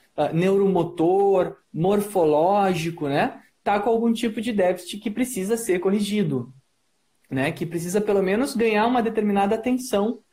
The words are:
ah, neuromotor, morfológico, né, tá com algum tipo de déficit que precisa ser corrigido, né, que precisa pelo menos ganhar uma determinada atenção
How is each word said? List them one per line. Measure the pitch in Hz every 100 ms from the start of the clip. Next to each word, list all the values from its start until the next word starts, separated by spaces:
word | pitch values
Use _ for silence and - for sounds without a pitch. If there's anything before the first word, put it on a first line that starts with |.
| _ -
ah, | 147
neuromotor, | 165 190 196 196 180 170 - 165 190 202 190 170 - _
morfológico, | 151 180 208 202 185 160 151 175 202 190 170 165 165 143
né, | 147 247 - - _
tá | - 208
com | 233
algum | 226 233
tipo | 226 233 226
de | 226
déficit | 202 180 180 - 208
que | 226
precisa | 220 254 190 190 226
ser | 208 175
corrigido, | 190 208 196 208 165 131 120 - _ _ _ _ _ _ -
né, | 135 143
que | 165
precisa | 165 170 175 202
pelo | 214 202
menos | 185 208 277
ganhar | 214 226 208 233
uma | 247
determinada | 226 220 208 202 202
atenção | 220 247 254 - 202 214 254 _